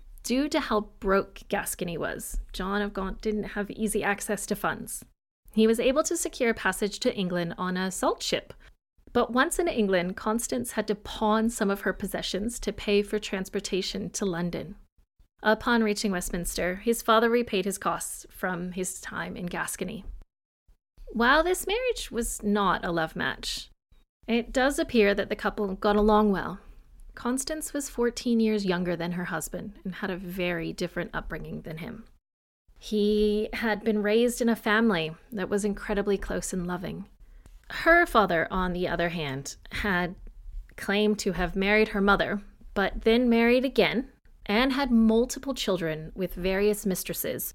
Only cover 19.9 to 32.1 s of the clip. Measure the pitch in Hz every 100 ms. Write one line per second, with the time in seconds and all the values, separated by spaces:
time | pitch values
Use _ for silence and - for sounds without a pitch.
19.9 | - - - - _ _ _ _ _ _
20.9 | - - 277 240 294 339 370 - 440 508
21.9 | 440 - 226 226 - 208 208 190 - 180
22.9 | 170 160 - 131 - - - - _ _
23.9 | - _ _ - 233 233 269 262 285 320
24.9 | 240 202 202 - 208 208 - 202 190 214
25.9 | 208 208 214 214 185 151 185 - - -
26.9 | - - - 240 262 - 311 311 285 277
27.9 | - 240 233 247 233 220 214 202 175 180
28.9 | 170 170 175 180 165 - 180 208 - 196
29.9 | 175 196 180 180 190 175 170 165 170 175
30.9 | 180 160 160 - 160 156 160 - 160 165
31.9 | - -